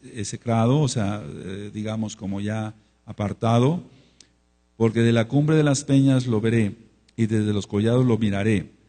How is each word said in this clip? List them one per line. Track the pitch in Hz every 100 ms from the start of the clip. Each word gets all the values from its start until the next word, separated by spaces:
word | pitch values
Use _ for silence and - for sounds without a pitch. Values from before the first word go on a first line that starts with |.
| - 123
execrado? | 101 107 120 113 117 147
O | 139
sea, | 123 101 104 73
eh, | - 92 98 104
digamos, | 104 107 110 107 -
como | 98 98
ya | 104 110 107 - _ _ -
apartado. | - 101 98 117 117 131 175 - - _ _ - _ _ _ _ -
"Porque | 113 110
de | 117
la | 117 113
cumbre | 139 151 156
de |
las | 147 131
peñas | - 139 135 131 123
lo | 110
veré, | 113 117 101 - - _ _ -
y | 107
desde | 110 107
los | 104 -
collados | 104 113 123 127
lo | 110
miraré. | 107 98 107 101 69 _